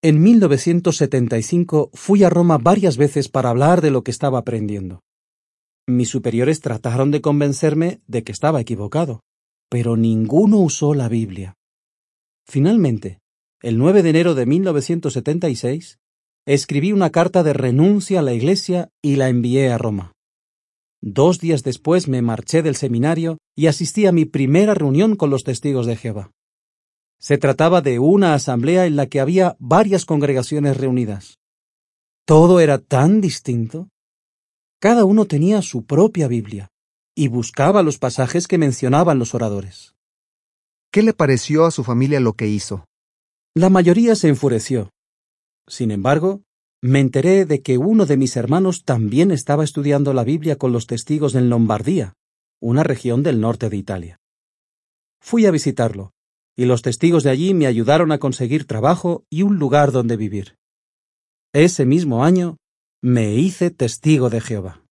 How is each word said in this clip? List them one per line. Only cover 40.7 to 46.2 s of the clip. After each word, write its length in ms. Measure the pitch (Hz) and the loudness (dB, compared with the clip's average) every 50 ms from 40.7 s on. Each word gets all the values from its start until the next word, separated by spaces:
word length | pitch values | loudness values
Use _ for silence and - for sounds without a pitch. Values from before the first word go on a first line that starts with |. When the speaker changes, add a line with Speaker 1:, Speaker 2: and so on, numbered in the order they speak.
| _ _ _ _ | _ _ _ _
Speaker 2:
¿Qué 120 | - 202 | 0 2
le 100 | 214 226 | 2 2
pareció 540 | 214 _ 165 139 135 117 - - 151 156 165 | 2 _ 2 2 2 0 0 -2 2 2 2
a 40 | 170 | 2
su 140 | 156 - 123 | 2 -2 -4
familia 360 | 113 120 120 131 135 147 139 | -2 0 0 0 0 0 0
lo 120 | 127 117 | 0 0
que 160 | 107 - 113 104 | -2 -2 -4 -4
hizo? 380 | 104 101 - - 104 98 - _ _ _ _ _ _ _ _ _ _ _ _ _ _ | -4 -4 -6 -8 -12 -12 -14 _ _ _ _ _ _ _ _ _ _ _ _ _ _
Speaker 1:
La 140 | 160 175 190 | 2 4 4
mayoría 480 | 190 190 175 175 175 220 233 233 226 | 4 4 4 4 4 4 4 2 2
se 120 | - - 160 | 2 2 2
enfureció. 600 | 143 120 - 139 123 110 - - 131 120 101 92 _ _ _ _ _ _ _ _ _ _ _ _ _ _ _ _ | 2 2 0 -2 -2 -2 -4 -4 -4 -4 -4 -8 _ _ _ _ _ _ _ _ _ _ _ _ _ _ _ _
Sin 220 | - - 123 113 | -10 -6 -6 -4
embargo, 500 | 107 101 95 127 143 156 | -4 -2 0 0 0 2